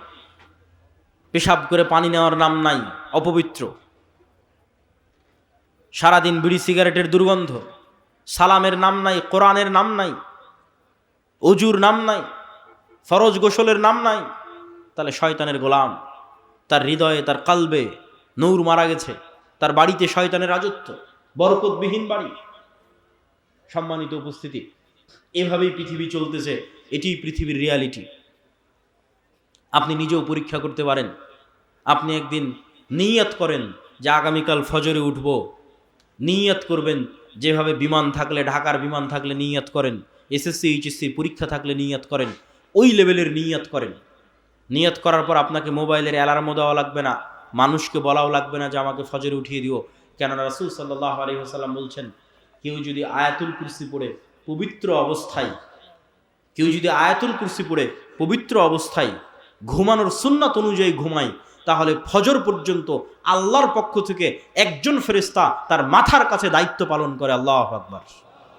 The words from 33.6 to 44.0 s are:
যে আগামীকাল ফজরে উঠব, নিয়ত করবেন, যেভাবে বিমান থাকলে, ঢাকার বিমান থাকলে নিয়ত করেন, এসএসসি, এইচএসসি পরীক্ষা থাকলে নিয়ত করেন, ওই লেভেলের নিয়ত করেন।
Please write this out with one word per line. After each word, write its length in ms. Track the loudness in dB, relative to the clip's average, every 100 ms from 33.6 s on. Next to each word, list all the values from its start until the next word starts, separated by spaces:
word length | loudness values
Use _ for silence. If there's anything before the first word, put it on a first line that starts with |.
| -6 -14 -20 _
যে 100 | 2
আগামীকাল 520 | 2 2 0 0 -2
ফজরে 360 | 0 -2 0 0
উঠব, 540 | -2 -2 -2 -2 -4 -14 _ _ _ _ _ -6
নিয়ত 440 | -2 0 2 0 -2
করবেন, 360 | -2 0 -2 -6 -12 -20 -4
যেভাবে 360 | 0 0 0
বিমান 360 | 0 0 2 0
থাকলে, 340 | -2 -4 -2
ঢাকার 340 | -2 -2 -2 -2
বিমান 300 | -4 -6 -6
থাকলে 260 | -6 -6
নিয়ত 360 | -6 -4 -4 -4
করেন, 300 | -4 -2 -4 -12 _ _
এসএসসি, 440 | -6 -4 -2 -2
এইচএসসি 340 | -2 -4 -8 -8
পরীক্ষা 380 | -6 -6 -6 -8
থাকলে 280 | -6 -6
নিয়ত 320 | -4 -4 -6 -6
করেন, 220 | -4 -4 -8 _ _ _
ওই 180 | 6 6
লেভেলের 400 | 8 6 4 0
নিয়ত 380 | -2 -4 -4 -4
করেন। 220 | -6 -6 -10